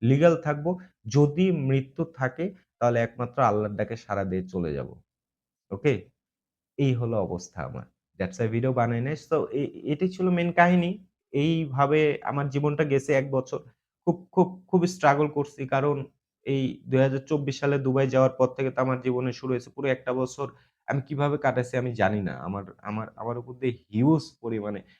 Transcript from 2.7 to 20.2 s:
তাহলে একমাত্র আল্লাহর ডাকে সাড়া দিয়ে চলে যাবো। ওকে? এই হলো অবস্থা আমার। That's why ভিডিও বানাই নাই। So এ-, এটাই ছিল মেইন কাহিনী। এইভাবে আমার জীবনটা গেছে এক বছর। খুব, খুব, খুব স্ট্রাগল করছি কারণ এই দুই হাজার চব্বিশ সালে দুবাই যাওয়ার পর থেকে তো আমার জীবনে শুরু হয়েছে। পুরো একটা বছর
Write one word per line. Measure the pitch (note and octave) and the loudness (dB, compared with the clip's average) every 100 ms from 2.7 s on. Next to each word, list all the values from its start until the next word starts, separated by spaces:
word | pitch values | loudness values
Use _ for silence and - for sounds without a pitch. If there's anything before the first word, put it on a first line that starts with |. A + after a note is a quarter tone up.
| - | -2
তাহলে | A#2+ A#2 | 0 2
একমাত্র | A#2 - A#2+ C3 | -2 -4 -8 2
আল্লাহর | A#2+ G#2 G#2+ G#2 | 2 2 -2 -4
ডাকে | G#2+ A2+ | -6 -6
সাড়া | - G2+ | -6 -4
দিয়ে | G2 F#2 F#2 | -2 -4 -4
চলে | F#2+ E2 | -4 -4
যাবো। | C#2 B1+ - _ _ _ _ _ _ - | -4 -8 -14 _ _ _ _ _ _ -14
ওকে? | G2 D3+ A2+ - _ _ _ _ _ _ - | -4 0 -2 -4 _ _ _ _ _ _ 0
এই | C#3 | 0
হলো | A#2+ A#2 A2+ | 2 0 -2
অবস্থা | F2+ F2 - - | -2 -4 -8 -10
আমার। | C2 B1+ - _ _ - | -10 -10 -14 _ _ -6
That's | F#2 - | -6 -2
why | A2+ | -2
ভিডিও | A#2 C3 | 0 0
বানাই | B2 A#2 A#2 | 0 0 0
নাই। | C3 D3+ - | -4 -6 -2
So | D#3 - | -2 0
এ-, | C3 C#3 - | -4 -4 -6
এটাই | A2+ D3 F#3 | -6 -2 -2
ছিল | - F#3 | 0 0
মেইন | F3 F3 | 2 0
কাহিনী। | E3+ F3 F3+ E3+ G#3+ - _ _ | 4 6 6 2 -4 -12 _ _
এইভাবে | C#3 D#3 E3 D3+ C3 C#3+ D#3 D3+ - | -2 0 0 -2 0 2 4 2 0
আমার | - C#3 C#3+ | -4 -4 -2
জীবনটা | C#3+ D3 D3 | 0 -2 0
গেছে | D#3+ C#3 C3+ | 0 0 2
এক | C#3 C3+ | 0 2
বছর। | C3+ C3 - - _ _ _ - | -2 -2 -8 -10 _ _ _ -4
খুব, | F3 - | -4 -2
খুব, | - F3 - - | 0 2 0 0
খুব | F#3 F3 | 2 2
স্ট্রাগল | - D3 C#3+ D3+ | 2 2 4 2
করছি | C#3+ C#3+ - C3 | -2 -6 -6 -4
কারণ | C3+ C#3+ C#3 C3 _ _ _ | 0 0 -2 -6 _ _ _
এই | - C3+ C3 - - | -4 -2 -2 -6 0
দুই | C3 | 4
হাজার | C3+ C3+ | 4 2
চব্বিশ | C3 D3+ C#3 C3 | -2 -2 -2 -2
সালে | C#3+ C#3+ | 0 0
দুবাই | C3+ C3 C3+ | 2 2 2
যাওয়ার | C3 C3 | 4 4
পর | C3 B2+ | 4 0
থেকে | - C3 | 0 -4
তো | C3 | 0
আমার | C3 B2+ | -2 0
জীবনে | B2+ B2 B2+ | -2 -2 -2
শুরু | A#2+ C3 | -4 -4
হয়েছে। | B2 B2+ | -4 -4
পুরো | - C#3 | -6 -2
একটা | B2+ B2+ | -2 -2
বছর | B2+ | -2